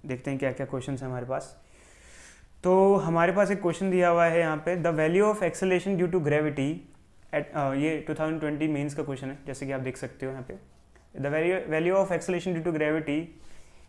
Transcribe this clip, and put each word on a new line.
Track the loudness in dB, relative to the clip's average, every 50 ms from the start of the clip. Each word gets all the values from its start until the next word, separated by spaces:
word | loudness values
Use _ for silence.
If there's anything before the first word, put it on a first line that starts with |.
| -8
देखते | -8 -10 -8 -6 -6
हैं | -4 -2
क्या | -2 -4 -2
क्या | -4 -8
क्वेश्चंस | -6 -6 -8 -6 -6 -8 -8 -6
हैं | -8
हमारे | -8 -8 -6
पास। | -6 -6 -6 -6 -10 -18 -20 -20 _ -20 -20 -20 -20 -20 -20 -20 -20 -20 -20 -20 -20 -20 -20 -20 _ -20 -4 2
तो | 4 6 6 8 8 6
हमारे | 4 4 2 2 4 4 4 4
पास | 4 2 2
एक | 2 0 0
क्वेश्चन | -2 0 0 0 0
दिया | 2 4 4 6
हुआ | 6 6 4
है | 4 4 4
यहाँ | 2 2 0
पे, | -2 -2 -2 -2
"The | 0 0 0 2
value | 2 2 4 4 4 4 4 2
of | 2 0
acceleration | -2 -2 0 0 2 2 2 2 0 0 0
due | 0 2 0
to | 0 2 2
gravity | 2 2 2 0 -2 -2 -2 -2 -2 -4 -10 -18 -20 -20 -20 _ _ -20 -16 -6 -4
at," | -4 -4 -4 -4
अ, | -2 -2 -2 0
ये | 0 0 0 -2 -2
टू | -4 -6 -4
थाउजेंड | -4 -2 -4 -2 -2
ट्वेंटी | -2 -4 -2 -2 -2 -2
मेंस | -2 -2 -2 -4 -4
का | -6 -6
क्वेश्चन | -6 -6 -8 -8 -10
है, | -10 -10 -12
जैसे | -12 -10 -8 -6
कि | -6 -6
आप | -4
देख | -4 -6 -8
सकते | -8 -10 -12 -10 -8 -10
हो | -8 -8
यहाँ | -10 -12
पे, | -14 -14 -18 -18 -20 _ _ _ _ _ -20 _ _ -12 -6
"The | -4 -2
value, | -2 0 0 0 0 -2 -2 -2
value | -2 0 2 2 2
of | 2 2 2 -2 -4
acceleration | -2 -2 -4 -2 -2 -4 -4
due | -2 -2
to | -2 -2 0
gravity | 0 0 0 -2 -2 -2 -2 -4 -4 -6 -14 -20 -18 -18 -18 -18 -18 -20 -20 -20 -20